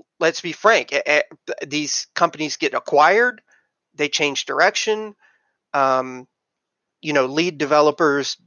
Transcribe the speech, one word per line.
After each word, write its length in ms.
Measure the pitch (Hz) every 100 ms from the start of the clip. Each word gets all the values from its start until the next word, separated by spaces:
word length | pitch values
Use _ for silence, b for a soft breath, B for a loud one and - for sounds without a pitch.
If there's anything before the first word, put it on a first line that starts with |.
| - _
let's 220 | 165 165
be 120 | 175
frank, 400 | 147 208 208 120
eh, 100 | 143 -
eh, 160 | 151 - 151 -
th-, 120 | - 143
these 380 | 147 147 - -
companies 420 | - 170 151 151 -
get 180 | 147
acquired, 640 | 127 - 143 156 208 247 233 _ _ _ _ _
they 140 | - 147
change 380 | - 147 135 -
direction, 680 | 143 185 - 220 214 214 - _ _ _ _ _
um, 540 | 139 135 131 127 127 131 _ _ _ _ _ _ _
you 100 | 156
know, 140 | 147 127
lead 320 | 139 180 147
developers 800 | 143 151 147 147 156 143 131 -